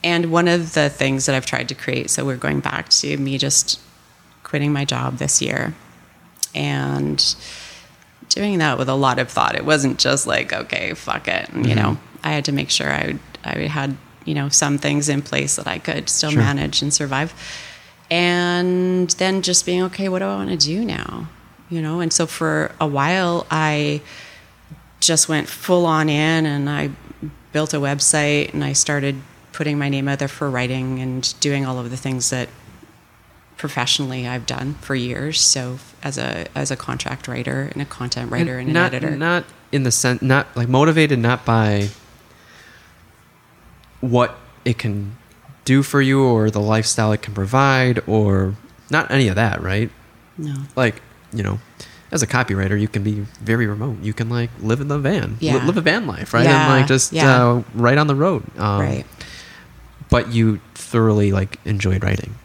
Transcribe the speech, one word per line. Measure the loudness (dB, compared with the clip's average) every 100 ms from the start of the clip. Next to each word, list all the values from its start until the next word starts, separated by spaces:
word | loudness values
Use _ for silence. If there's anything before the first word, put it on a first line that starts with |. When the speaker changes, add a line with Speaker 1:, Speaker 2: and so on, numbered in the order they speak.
Speaker 1:
And | 0 0 2
one | 2 4
of | 2 0
the | 0 0
things | 2 0 0 0
that | 0
I've | -2
tried | -4 -6
to |
create, | -8 -4 -4 -2
so | -2
we're | -2 -2
going | -2 -2
back | -2 -6 0
to | 0 0 -2
me | -2 -2
just | 0 0 0 -6 -8 _ _ _ _ _
quitting | -6 -2 0
my | 0
job | -2 -2 -4 -4
this | 0 0
year | 0 -2 -4 -8 -18 -20 -20 _ -20 -18 -12
and | -6 -4 -4 -4 -4 -4 -2 -2 -4 -12 -18 -18 -20 -20 _ -20 _ -6
doing | -2 0 0
that | 0 0
with | -2
a |
lot | 0 0 0
of | -2
thought. | 0 0
It | 0
wasn't | 2 2 2 2
just | 0 0 0
like, | -2 -2
"Okay, | -6 -4 -6 -6
fuck | -8 -6 -6 -2
it." | -4 -4
And, | -2 0
you |
Speaker 2:
Mm-hmm. | 2 0
Speaker 1:
know, | -2 -8 -10
I | -4
had | -4 -2
to |
make | -4 -2
sure | -2 0
I | -2 -2
would, | -6 -12 -14
I | -8 -4 -4
had, | -4 -4 -6 -12 -14
you | -6
know, | -4 0
some | 0 0 0
things | 0 0 0
in | -2
place | -2 -4 -2 -4
that | -4
I | -6
could | -4 -6 -2
still | -2 0
Speaker 2:
Sure. | 2
Speaker 1:
manage | 2 2 -2 -2
and | 0
survive. | -2 0 -2 -4 -8 -16 -14 -16 -20 -20 -20 -2
And | 2 2 2 2 2 2 2 2 2 0
then | 2 2 0
just | 0 0
being, | 2 0
"Okay, | 0 -2 -2
what | -2
do |
I | -2
wanna | -4 -4 -2
do | 0 -2
now?" | -4 -4 -8 -10 -12 -14 -20 -20 -8
You | -4
know? | -2 -2
And | 0
so | 0 -2
for | -2 -2 0 -2 -2
a | -2
while, | 0 2 2 0 -2 -2
I | 0 0 0 0 -2 -8 -20 -20 -20 -20 -20 -20 -20 -20 -2
just | 2 2 2
went | 0 -2
full | -8 2 4 4
on | 4 2
in, | 2 2 2
and | 2 0 -2
I | -2 -4 -6 -18 -14 -14 -14 -6
built | -2 -2
a | -2
website, | -2 0 2 2 2 0 0
and | -4
I | -2
started | 0 0 0 -2 -4 -10 -20 -18
putting | -6 -2 0
my | -2
name | -2 -2
out | -2
there | -4
for | -4 -4
writing | -2 -2 -2 -4 -4
and | -4 -4 -4 -2
doing | -2 0 -2
all | -4
of | -6
the | -6
things | -6 -4 -2
that | -4 -6 -12 -20 -20 -20 -20 _ _ _ -20 _ -10
professionally | -6 -4 -2 -2 -2 -4 -4
I've | -6 -4
done | -6 -6 -8
for | -4
years. | -2 -2 -4 -4 2
So | 2 2 -2 -10 -14 -10
as | -8 -4
a, | -4 -6 -6
as | -6 -4
a | -4
contract | -6 -6 -6 -8 -8
writer | -6 -4 -4 -6
and | -8
a |
content | -8 -8 -8 -6 -4
writer | -2 -2 -2
and | 0
an |
Speaker 2:
not, | 2 2
Speaker 1:
editor. | 0 -4 -2
Speaker 2:
not | 0 0 -2 -20 -4
in | 0
the | 2
sense, | 2 2 2
not, | 4 2 2 -4
like, | 2
motivated, | 4 6 6 4 4
not | 2 2 2
by | 4 4 2 0 -6 -20 -20 _ -20 -20 -20 -20 -20 -20 -20 -20 _ _ _ _ _ -20 -20 -20 -8
what | 0 2 2 -2 -20 -4
it | -2 -2
can | -2 -4 -8 -12 -20 -20 -20 -10
do | 2 2
for | 4 2
you | 4 4
or | 4 4 2
the | 2
lifestyle | 2 2 2 2 2
it | 2
can | -2
provide, | -4 0 4 4 4 4 2 2
or | 2 4 4 2 -2 -12 -20 0
not | 0 2
any | 2 2
of | 2
that, | 2 0
right? | -2 0 -2 -6 -20 -20 -20 -8
Speaker 1:
No. | -6 -6 -6 0
Speaker 2:
Like, | 0 0 -16 -20 -10
you | -4
know, | -2 -4 -8 -20 -20 -20 -6
as | -2
a | 0
copywriter, | 0 0 0 0 0
you | 0
can | -2
be | -2 -4 -6 -8
very | 0 2 2
remote. | -2 -6 -4
You | -6
can, | -4 -2
like, | -2 -4 -4
live | -2 -2
in | 0
the | -2
van, | 0 0 -2 -2
li-, | 0
Speaker 1:
Yeah. | 2
Speaker 2:
live | 2 2
a |
van | 2 0 -2
life, | -6 0
right? | 4 6
And, |
Speaker 1:
Yeah, | 6 6
Speaker 2:
like, | 4 6
just, | 4 2
Speaker 1:
yeah. | 4 6 8
Speaker 2:
uh, | 6 4 0
write | 2 4 4
on | 4
the | 2
road. | 2 0 -4 -2
Um, | 0 2
Speaker 1:
Right. | 0 -2 -8 -16 -18 -18 -20 -20 -20 -20 -20 -20 0
Speaker 2:
but | 0 2
you | 2 2 2 -6
thoroughly, | -18 -2 4 6 6 4
like, | 2 0 -6
enjoyed | -4 0 2 2
writing. | 0 -2 -4 -14